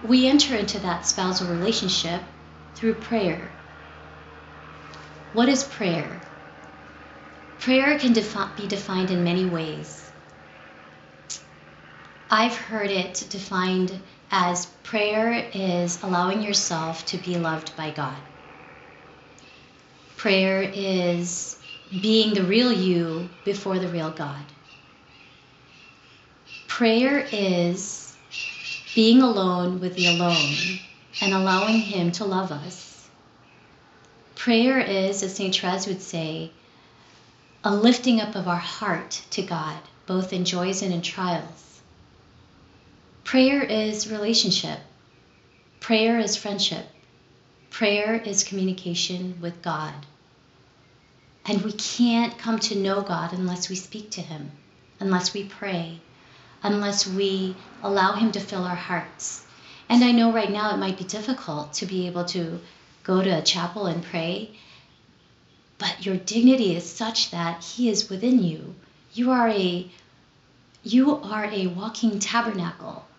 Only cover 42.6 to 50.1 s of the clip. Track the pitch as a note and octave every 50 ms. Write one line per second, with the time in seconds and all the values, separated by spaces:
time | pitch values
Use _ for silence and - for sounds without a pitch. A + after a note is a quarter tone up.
42.6 | - - - - _ - - - _ - _ - - - - C4 C4 C4 C#4 C#4+
43.6 | B3+ - G#3+ A3 G#3+ G#3+ G#3 G#3 - G#3+ A3 G#3+ G#3 G#3+ A#3 - - G3 F3 -
44.6 | - D#3+ D3+ C3+ - - - _ _ _ _ _ _ _ _ _ _ _ _ _
45.6 | _ _ _ _ - - A3+ G#3+ A3 A3+ A#3 A#3 A3 G3 F#3+ - - G#3 G3+ G3
46.6 | F#3+ - E3+ - - - - - _ _ _ _ _ _ _ _ _ _ _ _
47.6 | _ _ - - A#3 G#3 G3+ G#3 G#3 G#3+ A3+ A3+ A3+ G#3+ G3 F#3 - - G3 F#3+
48.6 | F#3 F#3+ F#3 F#3 - F3 E3+ F3 - - F#3 F3+ F3+ F#3 F3+ E3+ E3+ E3+ F3 -
49.6 | - F3 D#3+ D3+ D#3 D3+ C#3+ C#3+ C#3+ -